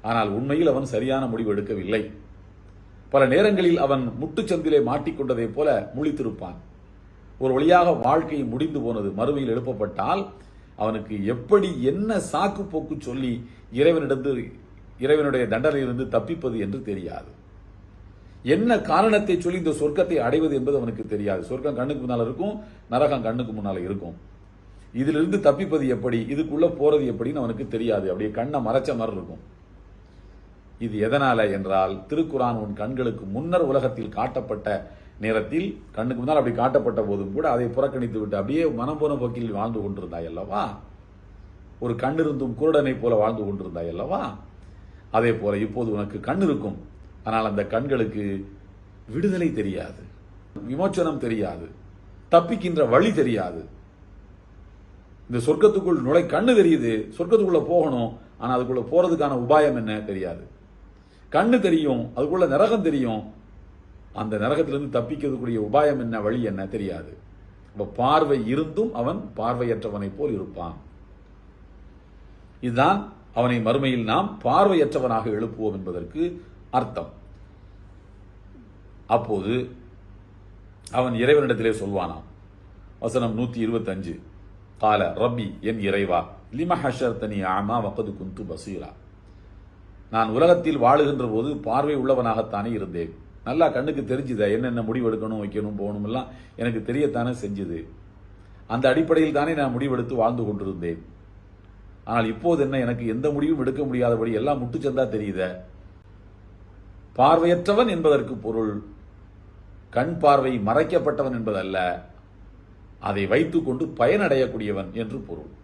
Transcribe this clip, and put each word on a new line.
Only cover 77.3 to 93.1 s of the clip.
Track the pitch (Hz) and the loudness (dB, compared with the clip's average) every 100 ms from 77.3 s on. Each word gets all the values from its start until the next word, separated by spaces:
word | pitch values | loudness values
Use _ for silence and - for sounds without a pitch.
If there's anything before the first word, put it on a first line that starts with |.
| - - - - - - - - - - - - 87 - - - - - | -20 -20 -20 -20 -20 -20 -20 -20 -20 -20 -20 -20 -20 -20 -20 -20 -20 0
அப்போது | 117 - 101 98 123 123 - - - - - - - - - - - - | 0 2 -2 0 -2 -2 -12 -20 -20 -20 -20 -20 -20 -20 -20 -20 -20 -4
அவன் | 123 127 | -2 0
இறைவனிடத்திலே | 117 123 147 131 110 113 | 2 4 6 4 2 2
சொல்வானாம். | 107 98 98 85 78 - - - - - - - - | 0 -2 -2 -4 -8 -16 -20 -20 -20 -20 -20 -20 -8
வசனம் | 117 123 117 110 | -4 -2 -2 -2
நூத்தி | 123 117 | -4 -2
இருபத்தஞ்சு. | 110 117 95 95 85 82 - - - - - - | -2 -2 -4 -6 -8 -10 -16 -20 -20 -20 -20 0
"கால | 107 104 87 85 | 2 4 2 0
ரப்பி", | 117 120 101 - | 0 0 -6 -4
என் | 107 113 | -4 -2
இறைவா, | 98 98 95 87 87 - - | 0 0 2 0 -2 -14 -12
"லிம | 123 170 175 | -6 -2 0
ஹஷர்தனி | 139 120 127 104 107 101 | 0 -2 -2 -2 -4 -2
அமா | 92 95 101 120 | 0 0 0 -2
வகது | 104 107 104 - | -2 -4 -6 -8
குந்து | 95 92 | -12 -10
பசீரா", | 87 80 104 92 - - - - - - - - - - - - - | -10 -10 -10 -12 -12 -18 -20 -20 -20 -20 -20 -20 -20 -20 -20 -20 -4
நான் | 110 110 | 0 0
உலகத்தில் | 113 170 170 160 143 | 4 6 6 4 4
வாழுகின்ற | 120 147 143 135 120 | 6 6 4 2 0
போது | 107 135 98 | -2 -2 -4
பார்வை | 113 123 147 143 | -2 0 0 0
உள்ளவனாகத்தானே | 131 127 120 110 110 101 110 | 2 2 2 0 -2 -4 -4
இருந்தேன். | 110 95 85 82 | -4 -6 -6 -8